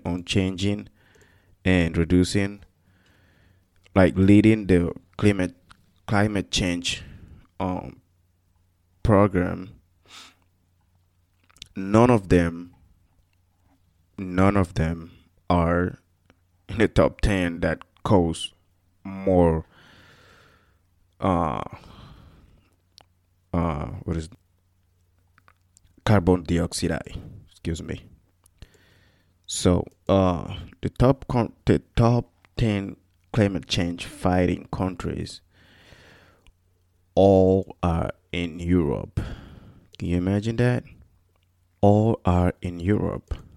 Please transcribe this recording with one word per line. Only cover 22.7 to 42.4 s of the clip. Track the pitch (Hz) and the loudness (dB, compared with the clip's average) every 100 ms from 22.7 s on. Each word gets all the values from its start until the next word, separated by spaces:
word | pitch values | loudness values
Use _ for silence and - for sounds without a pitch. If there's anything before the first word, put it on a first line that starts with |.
| _ _ _ _ _ _ _ _ | _ _ _ _ _ _ _ _
uh, | 87 82 73 - 92 | -4 -4 -4 -8 -10
what | - 82 | -8 -6
is | 80 - _ _ _ _ _ _ _ _ _ _ _ _ _ _ _ _ | -8 -16 _ _ _ _ _ _ _ _ _ _ _ _ _ _ _ _
carbon | - 104 87 90 | 2 2 4 2
dioxide, | 82 87 85 - 82 80 - - - - - | 0 -2 -2 -4 -4 -6 -8 -14 -16 -20 -20
excuse | _ - 82 | _ -8 -8
me. | - - - - _ _ _ _ - _ _ _ _ _ _ _ - | -8 -12 -14 -20 _ _ _ _ -20 _ _ _ _ _ _ _ -12
So, | - 95 87 - - - | -2 0 0 -2 -8 0
uh, | 98 92 87 50 98 - - | 2 2 0 -6 -12 -16 -10
the | 127 | -8
top | - 123 - - | 0 2 2 -2
con-, | 123 113 - | -2 -2 -4
the | - 82 - | 0 0 0
top | - 117 120 - _ _ - | 0 2 2 -2 _ _ -4
ten | 113 101 98 - _ _ _ | -2 -2 -4 -12 _ _ _
climate | - 101 90 - | 0 0 0 -6
change | - 87 87 | -4 -4 -6
fighting | - - 92 90 90 90 - | -12 -6 0 2 2 0 -6
countries | - 92 90 - 69 - - _ _ _ _ _ - - - _ _ _ _ _ _ _ _ _ | -6 -6 -6 -8 -8 -10 -14 _ _ _ _ _ -20 -20 -20 _ _ _ _ _ _ _ _ _
all | - 98 95 92 95 - - | 2 4 6 4 2 -2 -4
are | 87 82 - - _ | -2 -2 -4 -8 _
in | 87 87 78 | -8 -6 -6
Europe. | 85 90 73 53 50 - - - - - - - _ - | 0 0 0 -4 -8 -10 -10 -12 -18 -20 -20 -20 _ -12
Can | 90 | -4
you | 87 | -2
imagine | 92 101 110 117 | 0 -2 -2 0
that? | 123 123 - - - _ _ _ _ _ _ _ | 0 0 -6 -18 -20 _ _ _ _ _ _ _
All | 101 104 110 - | 4 4 2 0
are | - 90 | 0 2